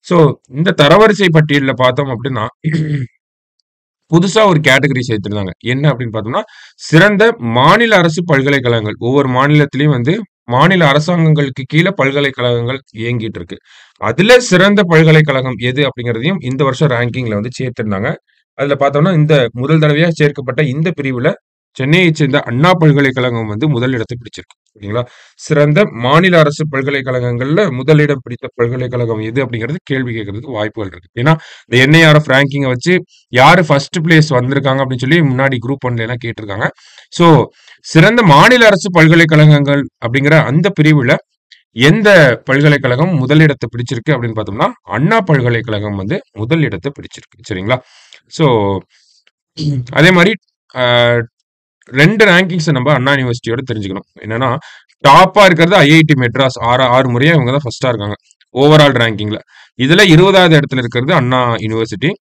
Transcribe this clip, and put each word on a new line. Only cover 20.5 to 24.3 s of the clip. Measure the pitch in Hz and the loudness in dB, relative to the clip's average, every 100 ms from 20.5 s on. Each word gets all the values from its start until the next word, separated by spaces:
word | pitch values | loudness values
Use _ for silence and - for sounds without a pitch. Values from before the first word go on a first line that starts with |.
| 123 | -4
இந்த | 151 135 165 165 | -4 -2 -4 -4
பிரிவுல | 135 123 139 202 _ _ _ | -6 -4 -4 -6 _ _ _
சென்னையைச் | - 127 170 180 | -8 0 2 2
சேர்ந்த | 156 143 143 | 0 -2 -2
அண்ணா | - 120 170 | -4 0 0
பல்கலைக்கழகம் | 185 160 143 139 127 127 117 110 | 2 2 2 0 -2 -4 -4 -6
வந்து | 104 156 | -4 -4
முதல் | 123 127 | -2 -2
இடத்தை | 131 110 120 | -4 -8 -12
பிடிச்சிருக்கு. | - | -14